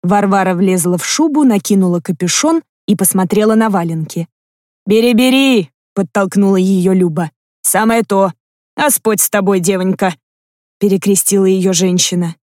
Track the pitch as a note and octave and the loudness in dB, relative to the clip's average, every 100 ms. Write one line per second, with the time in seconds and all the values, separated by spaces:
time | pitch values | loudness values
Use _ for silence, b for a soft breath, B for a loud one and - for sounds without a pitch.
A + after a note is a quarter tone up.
0 | F3+ G#3 G3+ G3 F#3 F3+ F#3+ F#3 E3+ F3+ | 0 0 2 0 0 0 0 0 0 -4
1 | - - D#4+ D4 C#4 G3+ - G3 F#3 F3 | -4 -2 0 2 2 0 0 0 2 -2
2 | - E3+ F3 - D4+ E4 - _ - G#3 | -4 -4 -4 -2 0 -2 -4 _ -4 -2
3 | F#3 F#3+ F#3 G#3 G#3+ A3 A3 G3 E3+ D#3+ | 0 0 0 0 2 2 0 -2 -4 -6
4 | D3+ - E3+ _ _ _ _ _ - G#3+ | -8 -8 -10 _ _ _ _ _ 0 2
5 | A#3+ A#3 B3+ C4 C4+ A#3+ E3 _ _ - | 2 2 2 2 2 2 0 _ _ -6
6 | F#3+ G#3 G3 G3+ G3 G3 F#3 F#3+ F3+ F#3+ | -4 -2 -2 0 2 2 2 2 2 2
7 | F3+ D#3 D#3+ _ _ _ - F#3+ A3 A3+ | 0 -2 -8 _ _ _ -2 0 2 0
8 | A3 G3 F#3+ - _ _ _ - D4 - | 0 0 0 -4 _ _ _ -4 -2 0
9 | A3 G#3+ - G#3 G3 G3 F3 F#3+ F#3 F#3+ | -2 -2 -2 -2 0 0 0 -2 -2 -2
10 | F#3+ E3+ _ _ _ _ _ _ G#3 F#3 | -4 -4 _ _ _ _ _ _ 0 0
11 | G3+ G3 - G3 F#3+ F#3+ F#3 F3 F#3 F3+ | 0 0 0 0 2 2 0 0 0 0
12 | - F3+ E3+ E3 | -2 -4 -6 -8